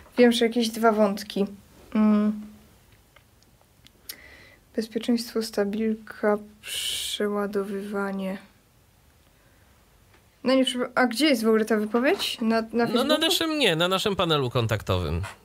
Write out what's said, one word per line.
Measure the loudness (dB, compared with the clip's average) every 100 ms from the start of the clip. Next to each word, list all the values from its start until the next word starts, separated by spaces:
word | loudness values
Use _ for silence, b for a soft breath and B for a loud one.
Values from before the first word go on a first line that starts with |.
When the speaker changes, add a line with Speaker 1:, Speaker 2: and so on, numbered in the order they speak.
| B 4
Speaker 1:
wiem, | 6
że | 6
jakieś | 2 0 -2
dwa | 2 2
wątki. | 4 2 0 -6 -4 -4 -6 -20 -20 -6
Mm. | 2 4 4 2 -2 -8 -18 -20 _ _ _ _ _ _ _ _ _ _ _ -20 _ -20 B B B B B _ -8
Bezpieczeństwo, | -6 -6 -2 -2 -2 -6
stabilka, | -6 -2 -2 -2 -2 -4 -8 -4 0 0 -4 -18
przeładowywanie. | -12 -8 -6 -6 -6 -4 -4 -4 -4 -4 -4 -6 -6 -6 -4 -6 -6 -8 -12 _ _ _ _ _ _ _ _ b b b b b _ _ _ _ _ _
No | 0
nie, | 2
prze-, | 2 0 -4
a | 0 0
gdzie | 2 2
jest | 2
w | 2
ogóle | 2
ta | 2 0
wypowiedź? | 0 0 0 0 -4 -4
Na, | 0 0
na | -2
Speaker 2:
No, | -2
na | 0
Speaker 1:
Facebooku? | 0 2 2
Speaker 2:
naszym, | 2 0 -2 0
nie, | 2 2
na | 2
naszym | 0 -2 -2
panelu | 0 0 0
kontaktowym. | 0 0 -2 -2 -2 0 -4 -6 B